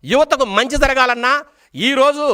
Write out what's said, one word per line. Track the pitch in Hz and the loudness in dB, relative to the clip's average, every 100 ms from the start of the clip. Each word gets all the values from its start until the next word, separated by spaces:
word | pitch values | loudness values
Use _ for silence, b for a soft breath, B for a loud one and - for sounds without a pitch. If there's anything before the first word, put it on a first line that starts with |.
యువతకు | 135 247 302 294 | 0 0 2 0
మంచి | 254 196 247 277 | 0 0 -2 0
జరగాలన్నా | 269 262 254 240 240 285 294 b b | 0 2 0 0 0 -2 -4 b b
ఈరోజు | 127 226 277 277 294 294 | -6 -2 2 0 0 -2